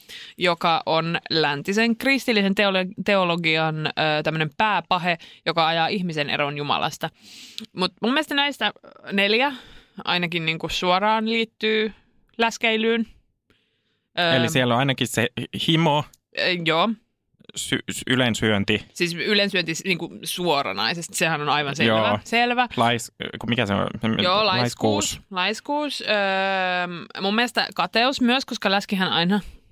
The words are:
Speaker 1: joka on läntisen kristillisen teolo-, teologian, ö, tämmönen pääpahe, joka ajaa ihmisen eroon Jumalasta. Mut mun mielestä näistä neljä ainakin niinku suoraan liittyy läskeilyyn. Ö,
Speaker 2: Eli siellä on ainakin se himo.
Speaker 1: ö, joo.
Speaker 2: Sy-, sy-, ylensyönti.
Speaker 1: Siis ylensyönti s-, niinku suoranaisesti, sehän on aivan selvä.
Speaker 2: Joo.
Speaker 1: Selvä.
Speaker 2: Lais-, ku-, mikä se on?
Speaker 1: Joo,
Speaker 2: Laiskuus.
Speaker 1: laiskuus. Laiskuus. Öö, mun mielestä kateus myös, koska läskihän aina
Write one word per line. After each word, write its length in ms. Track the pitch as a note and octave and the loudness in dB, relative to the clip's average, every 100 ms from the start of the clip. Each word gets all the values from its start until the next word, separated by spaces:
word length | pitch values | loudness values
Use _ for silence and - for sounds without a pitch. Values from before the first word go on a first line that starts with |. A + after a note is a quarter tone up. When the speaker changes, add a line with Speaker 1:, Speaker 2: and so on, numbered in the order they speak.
| - - - - | -20 -18 -16 -2
Speaker 1:
joka 460 | F3 E3+ F3 D#3+ - | 0 2 2 2 2
on 320 | D#3+ E3 E3+ - | 0 0 -2 -2
läntisen 680 | D#3+ D3 C#3+ - G3+ A#3 A3+ | 0 2 0 -2 2 2 2
kristillisen 580 | C4 C4+ - G#3+ G3 G3 | 0 0 2 2 2 2
teolo-, 380 | G3+ F#3+ F#3 - G3+ | 2 2 -2 -4 0
teologian, 840 | G3 F3+ E3+ E3 D#3+ D#3+ D#3 D#3 | 2 2 0 2 2 0 -2 -4
ö, 40 | - D#3 D3+ | 0 0 0
tämmönen 260 | D#3 D#3+ D#3 - | 0 0 -2 0
pääpahe, 600 | A3 F#3 - F3+ F3 E3+ - - - | 0 0 0 0 0 -4 -6 -8 -2
joka 220 | E3+ D#3+ | 0 2
ajaa 200 | E3 D#3+ | 2 0
ihmisen 420 | C3 F3+ D#3 C#3+ | 0 -2 -4 -2
eroon 280 | A2+ C#3+ D3 | -2 -2 -2
Jumalasta. 520 | D3 E2 B2 - D#3+ - - - - - A3 - | -2 0 -2 -4 -8 -10 -20 -20 -16 -14 -10 -4
Mut 180 | F#3 - | -4 -2
mun 120 | A#3 | -2
mielestä 220 | C#4+ D4+ C#4+ | 0 -2 -2
näistä 360 | C#4+ - G#3+ - - - - | -2 -2 -4 -6 -16 -20 -4
neljä 420 | G3 G3+ A3 C#4+ B3+ - - - - - | 0 2 2 0 -2 -16 -20 -20 -10 -2
ainakin 400 | F3 F3 E3+ D#3+ | 0 0 -2 -4
niinku 240 | D#3+ - | -4 -4
suoraan 600 | - F3+ F3+ G#3 A3 A3 | -2 2 2 2 2 0
liittyy 640 | A3+ A3+ - G#3+ A3 G#3+ - _ _ _ - | -2 -2 -2 0 0 -2 -6 _ _ _ 0
läskeilyyn. 720 | A#3 - A#3 A3 A3+ A#3 A3+ - _ _ _ _ _ _ _ _ _ - | 0 0 0 2 2 0 -2 -10 _ _ _ _ _ _ _ _ _ -2
Ö, 160 | E3+ C3 | 2 2
Speaker 2:
Eli 140 | D#3+ | 2
siellä 240 | C#3 B2 | 2 2
on 60 | A#2 | 4
ainakin 280 | C#3 B2+ A#2+ | 2 0 -2
se 200 | - A2+ - - G2+ - | 0 0 -2 -8 -4 2
himo. 360 | D#3+ E3 D3 - - _ - | 4 4 2 0 -10 _ -4
Speaker 1:
ö, 20 | C#3+ F3 D#3+ | -2 0 0
joo. 240 | D#3+ G#3 A3 _ _ _ _ - - | 2 2 -2 _ _ _ _ -16 -10
Speaker 2:
Sy-, 240 | - - - | -4 -4 -4
sy-, 120 | - - | -8 -2
ylensyönti. 760 | B2+ B2 G#2 A2 G2+ G2+ G#2 - | 2 2 2 2 2 2 0 -2
Speaker 1:
Siis 200 | - F3 | -4 -4
ylensyönti 640 | E3+ E3 G3+ G3+ F#3+ D#3+ D#3+ | -2 0 2 2 0 -2 -4
s-, 80 | |
niinku 260 | F#3+ E3+ E3+ G3+ | -4 -4 -6 -10
suoranaisesti, 920 | - - F3 C#3+ B2+ F#2+ A2+ E3+ E3 - | -8 -2 0 2 0 -2 -2 -4 -6 -2
sehän 240 | E3 D3+ | -2 0
on 80 | D3 | 0
aivan 260 | C#3+ C#3+ C#3 | 0 0 0
selvä. 220 | A2+ A2 | 2 2
Speaker 2:
Joo. 220 | G#2+ G#2 | 2 0
Speaker 1:
Selvä. 440 | - A#3 A#3+ B3 A#3+ - | 0 0 2 0 -2 2
Speaker 2:
Lais-, 360 | A#2+ A#2 - - - - | 2 0 -4 -10 -10 -8
ku-, 80 | A#2 | -2
mikä 180 | A#2 G2+ | 0 2
se 80 | |
on? 140 | G2 F#2 A2 A2+ A2 | 0 -2 -2 -2 0
Speaker 1:
Joo, 220 | F3+ G3+ G#3+ | 2 2 2
Speaker 2:
Laiskuus. 0 | |
Speaker 1:
laiskuus. 760 | F#3 B2 - A2 G2+ G2+ - - | 0 0 0 0 0 -2 -6 -8
Laiskuus. 680 | F#3 F#3+ G#3+ - D4 D4 - | -4 -2 -2 -4 -2 -2 -4
Öö, 1200 | - G#3 G3 F#3+ F#3+ F#3+ F#3 F3+ F3 F3 - - | -2 0 2 0 0 0 0 -2 -4 -8 -12 -4
mun 140 | G3 G#3+ | -2 0
mielestä 320 | B3 - - - | 0 -2 -2 -2
kateus 460 | F3 A3+ B3+ C#4 | 0 2 2 2
myös, 240 | A#3+ C4 - | 2 2 -2
koska 260 | A#3 G3 | -2 0
läskihän 380 | G3 - F#3+ F3+ | 0 0 -2 0
aina 280 | D#3+ F3 G#3 - - _ | 2 2 2 -2 -12 _